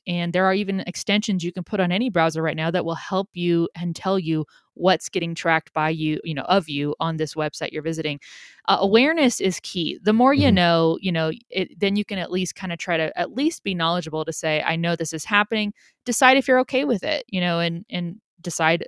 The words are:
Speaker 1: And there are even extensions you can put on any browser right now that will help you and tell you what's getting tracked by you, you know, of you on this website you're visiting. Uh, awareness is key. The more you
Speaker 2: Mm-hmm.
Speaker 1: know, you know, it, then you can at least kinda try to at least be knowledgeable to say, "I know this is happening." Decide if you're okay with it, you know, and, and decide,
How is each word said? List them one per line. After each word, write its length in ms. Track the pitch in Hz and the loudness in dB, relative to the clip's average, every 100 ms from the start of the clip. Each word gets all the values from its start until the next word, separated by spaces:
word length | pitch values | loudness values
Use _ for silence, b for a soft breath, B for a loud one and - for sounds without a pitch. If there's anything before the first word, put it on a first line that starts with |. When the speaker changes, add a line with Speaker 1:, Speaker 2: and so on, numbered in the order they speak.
| - | -6
Speaker 1:
And 260 | 175 175 | -4 -2
there 120 | 175 190 | 0 2
are 100 | 190 | 0
even 260 | 196 190 | -2 -4
extensions 640 | - - - 202 214 185 | -6 -6 -2 0 0 -2
you 100 | 170 | -2
can 100 | 180 | -6
put 160 | 175 202 | -4 0
on 120 | 180 | 0
any 180 | 185 254 | 0 0
browser 320 | 175 160 156 | 2 2 2
right 160 | 160 156 | -2 -2
now 120 | 160 | -2
that 120 | 175 | -2
will 120 | 165 165 | -2 -6
help 340 | - 190 202 | -4 -4 -4
you 360 | 175 175 170 170 160 | -2 0 2 0 -2
and 200 | 175 160 | -6 -4
tell 220 | 185 196 | -2 -2
you 260 | 160 160 151 _ _ | 0 -2 -4 _ _
what's 340 | - 175 185 - | -2 2 2 -2
getting 280 | 190 170 165 | -6 -6 -2
tracked 360 | 170 160 - | 0 0 0
by 140 | 156 156 | -2 -2
you, 320 | 160 156 151 | 0 -2 -2
you 100 | - | -4
know, 80 | 143 123 | -4 0
of 180 | 196 156 | 0 0
you 280 | 143 147 - | -4 -4 -2
on 180 | 165 160 | -2 -2
this 180 | 156 160 | -4 -4
website 360 | 151 - 160 | -6 -6 -8
you're 120 | 151 | -6
visiting. 360 | 151 160 151 143 B B B B - | -4 -4 -4 -6 B B B B 0
Uh, 100 | 196 | 2
awareness 600 | 196 220 277 330 262 - | 4 6 6 4 2 2
is 200 | 190 175 | -2 -4
key. 400 | - 185 151 - | -6 -4 -4 -2
The 120 | 196 | 2
more 200 | 220 254 | 4 4
you 140 | 285 285 | 6 4
Speaker 2:
Mm-hmm. 80 | 190 | 6
Speaker 1:
know, 420 | 175 165 165 165 | 4 4 4 2
you 120 | 185 | -2
know, 200 | 170 160 143 _ | 0 -2 -4 _
it, 280 | 190 185 170 | -6 -6 -2
then 160 | 196 202 | 0 0
you 80 | |
can 140 | 202 196 | -2 -6
at 140 | 170 | -4
least 240 | 185 180 - | -2 -4 -6
kinda 200 | 185 170 | -8 -6
try 220 | - 165 | -2 -2
to 180 | 156 - | 0 -2
at 200 | 175 214 | -4 -2
least 280 | 294 - | -2 -2
be 120 | 208 180 | -4 -2
knowledgeable 500 | 165 175 156 156 156 | 0 0 -2 -6 -6
to 80 | |
say, 300 | - 160 156 131 | -4 -2 0 0
"I 100 | 165 | 0
know 200 | 170 170 | 0 -2
this 180 | 165 | -4
is 120 | 160 - | -6 0
happening." 480 | 208 208 220 208 - _ _ - | 2 2 -2 -4 -6 _ _ -6
Decide 320 | 233 254 262 | 4 6 6
if 100 | 269 | 4
you're 120 | 254 | 2
okay 240 | 254 254 285 | 2 0 0
with 180 | 208 | 0
it, 200 | - 87 - | -2 -4 -4
you 100 | 185 | -2
know, 200 | 180 170 | 0 0
and, 260 | 170 170 - | -2 -4 -6
and 240 | 175 170 190 _ _ | -6 -6 -8 _ _
decide, 420 | 170 - 160 170 | -8 0 2 2